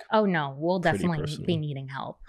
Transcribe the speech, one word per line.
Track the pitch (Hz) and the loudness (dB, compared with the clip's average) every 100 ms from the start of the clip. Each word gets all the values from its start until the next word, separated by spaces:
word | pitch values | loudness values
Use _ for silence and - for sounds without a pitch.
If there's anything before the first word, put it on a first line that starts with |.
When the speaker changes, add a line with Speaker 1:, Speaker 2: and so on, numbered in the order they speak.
| - | 0
Speaker 1:
Oh, | 220 | 2
no, | 208 170 139 135 | 4 2 -2 -2
we'll | 165 185 | 0 2
Speaker 2:
pretty | 170 - | 2 2
Speaker 1:
definitely | 175 160 | 2 0
Speaker 2:
personal? | 147 151 143 | -2 -4 -2
Speaker 1:
be | 165 | 0
needing | 151 135 135 | 0 -6 -8
help | 135 - - | -8 -8 -10